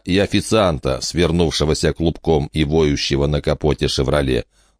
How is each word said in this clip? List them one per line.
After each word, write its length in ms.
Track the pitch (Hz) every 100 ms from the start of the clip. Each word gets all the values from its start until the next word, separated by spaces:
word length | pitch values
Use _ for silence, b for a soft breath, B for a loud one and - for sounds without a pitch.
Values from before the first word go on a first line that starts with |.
| -
и 140 | 92
официанта, 800 | 98 104 - 110 95 73 65 65
свернувшегося 880 | - 80 85 85 82 - 78 73 80
клубком 580 | - 82 - - 78 73
и 120 | 78 76
воющего 600 | 80 76 69 - 69 71
на 160 | 73
капоте 460 | 78 73 76 71 71
«Шевроле». 580 | - 65 73 67 60 - _ _